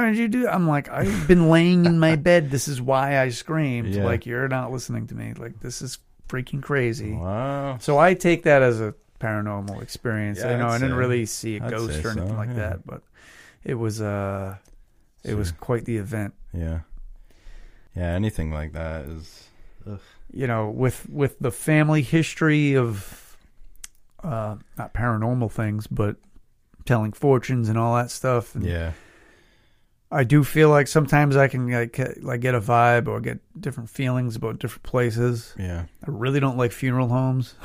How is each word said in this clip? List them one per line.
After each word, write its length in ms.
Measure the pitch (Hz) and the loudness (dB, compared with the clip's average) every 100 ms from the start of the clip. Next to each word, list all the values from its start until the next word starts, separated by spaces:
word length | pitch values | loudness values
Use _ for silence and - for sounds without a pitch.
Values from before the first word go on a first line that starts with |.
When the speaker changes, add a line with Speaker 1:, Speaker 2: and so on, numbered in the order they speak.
Speaker 1:
would 120 | 226 214 | 4 2
you 120 | 233 | 0
do 140 | 247 | 0
that?" 120 | 233 | 0
I'm 140 | 165 170 | 2 2
like, 200 | 143 - | 2 -2
"I've 380 | - 190 208 147 | -2 -2 0 6
been 220 | 175 160 | 6 8
laying 360 | 165 175 175 | 6 6 6
in 140 | 170 165 | 6 6
my 160 | 160 160 | 4 4
Speaker 2:
<laughs> 120 | 175 | 6
Speaker 1:
bed. 200 | 175 147 | 4 4
This 180 | 131 - | -4 -4
is 120 | 131 | -4
why 380 | 127 135 139 139 | 0 0 2 2
I 100 | 131 | 0
screamed. 580 | 117 - 160 143 120 107 | -4 -4 -2 -2 -2 -2
Speaker 2:
Yeah. 160 | 101 | 0
Speaker 1:
Like, 200 | 98 117 123 | 0 -2 -4
you're 200 | 120 135 | -4 -2
not 220 | 131 120 | -4 -4
listening 380 | 127 - 117 113 | -8 -6 -8 -8
to 60 | |
me. 200 | 117 113 | -10 -10
Like, 240 | 117 117 - | -12 -14 -12
this 220 | 127 - | -12 -10
is 160 | 131 - _ _ - | -12 -14 _ _ -8
freaking 340 | 127 127 139 | -8 -6 -8
crazy." 500 | 135 143 120 113 107 | -2 0 0 -2 -6
Speaker 2:
Wow. 680 | 82 87 104 135 139 139 127 | -6 -4 -4 -4 -6 -6 -6
Speaker 1:
So 180 | - 143 | 2 6
I 160 | 175 | 6
take 300 | 185 175 165 | 4 2 2
that 180 | 165 139 | 6 6
as 180 | 127 113 | 6 2
a 140 | 107 - _ - | -4 -8 _ -8
paranormal 640 | 113 107 104 101 101 101 | -4 -2 -4 -6 -6 -10
experience. 560 | 113 - 120 107 104 104 | -12 -8 -4 -2 -4 -4
Speaker 2:
Yeah, 120 | 127 | -2
Speaker 1:
I 60 | 120 | 0
know 100 | 120 | 0
Speaker 2:
I'd 60 | |
Speaker 1:
I 40 | 117 | 0
didn't 120 | 131 | 0
Speaker 2:
say, 40 | 123 | 0
Speaker 1:
really 300 | 123 123 107 | 0 0 -2
see 300 | - 113 104 | -6 -8 -6
a 80 | |
Speaker 2:
I'd 60 | 117 | -6
Speaker 1:
ghost 240 | 113 113 | -4 -4
Speaker 2:
say 80 | 76 | -4
Speaker 1:
or 60 | 113 | -4
anything 160 | 107 92 | -4 -4
Speaker 2:
so, 40 | 107 | -4
Speaker 1:
like 120 | 107 | -4
Speaker 2:
yeah. 40 | |
Speaker 1:
that, 320 | 120 107 92 - | -4 -6 -8 -12
but 160 | - _ _ - - - _ | -18 _ _ -20 -20 -20 _
it 100 | - | -8
was, 260 | 123 113 107 | -4 -4 -4
uh, 560 | 107 101 98 98 95 95 _ - _ _ _ _ | -4 -4 -4 -6 -8 -12 _ -20 _ _ _ _
it 100 | - | -6
was 140 | 104 90 | -4 -4
Speaker 2:
Sure. 80 | 82 | -6
Speaker 1:
quite 240 | - 120 104 | -4 -4 -2
the 100 | 110 | -6
event. 380 | 98 110 101 - - | -4 -6 -8 -10 -12
Speaker 2:
Yeah. 280 | 87 82 82 - - - - - - - - - - - 92 | -8 -6 -6 -8 -16 -16 -18 -20 -20 -20 -20 -20 -20 -14 -6
Yeah, 160 | 87 | -4
anything 400 | 87 107 - 78 | -2 -2 -4 -6
like 200 | 78 78 | -6 -8
that 320 | 78 80 80 69 | -8 -8 -8 -10
is, 420 | 80 78 - - - - - 107 | -14 -16 -20 -20 -20 -20 -18 -16
ugh. 120 | 101 - - - | -16 -18 -20 -16
Speaker 1:
You 140 | - 131 | -6 -2
know, 220 | 113 107 | 0 -2
with, 380 | 120 127 - - | 0 0 0 -10
with 300 | 147 139 - | -2 -2 0
the 120 | 131 | -6
family 500 | - - 156 151 151 | -2 2 4 4 2
history 720 | 120 160 151 - 160 151 147 135 | 2 0 0 0 2 4 4 2
of, 600 | 120 101 - - - - _ - - - - _ _ - | 0 -4 -10 -18 -20 -20 _ -20 -20 -18 -20 _ _ -12
uh, 340 | 175 113 107 104 - - | -6 -4 -6 -8 -12 -12
not 160 | 110 | -8
paranormal 560 | - 123 110 113 127 110 | -2 0 0 0 0 -2
things, 360 | - 107 107 - | -2 -2 -4 -4
but 300 | 120 104 - _ - _ _ _ _ | -2 -2 -2 _ -20 _ _ _ _
telling 280 | - 120 107 | 0 2 2
fortunes 560 | - 143 131 - 127 107 | 0 4 4 2 0 2
and 80 | 113 | 2
all 160 | 117 120 | 2 0
that 140 | 123 | -2
stuff. 440 | - 131 123 - - | -4 0 0 -2 -6
And 80 | |
Speaker 2:
Yeah. 280 | 87 85 82 - - _ _ _ _ _ _ _ _ _ _ | -4 -2 -4 -8 -16 _ _ _ _ _ _ _ _ _ _
Speaker 1:
I 140 | 151 | -2
do 200 | 120 147 | 4 4
feel 240 | 139 151 151 | 6 6 8
like 160 | 147 135 | 8 6
sometimes 460 | 160 139 147 147 139 | 2 4 4 6 6
I 120 | 139 | 4
can, 220 | 127 123 | 2 0
like, 220 | 120 117 | 0 -2
get, 280 | - 127 - | -2 -4 -6
like, 180 | 139 120 | -6 -2
get 140 | 127 | 0
a 60 | 123 | 0
vibe 460 | 104 120 120 120 110 | 4 6 6 4 2
or 120 | 110 | -4
get 180 | 120 120 _ - | -4 -8 _ -10
different 300 | 143 123 113 | -8 -8 -10
feelings 460 | - 127 127 123 113 | -4 -2 0 -2 -4
about 220 | 110 - | -6 -6
different 240 | 113 - | -8 -8
places. 720 | - 127 120 110 123 117 - - | -4 0 0 2 0 -2 -8 -10
Speaker 2:
Yeah. 260 | 92 85 82 - - | -6 -6 -8 -12 -10
Speaker 1:
I 0 | |
really 300 | 104 123 143 | -4 0 0
don't 160 | 135 123 | 0 0
like 140 | 120 | -2
funeral 360 | - 131 123 123 | -2 -2 0 0
homes. 460 | 127 131 127 120 - | 0 0 -2 -4 -10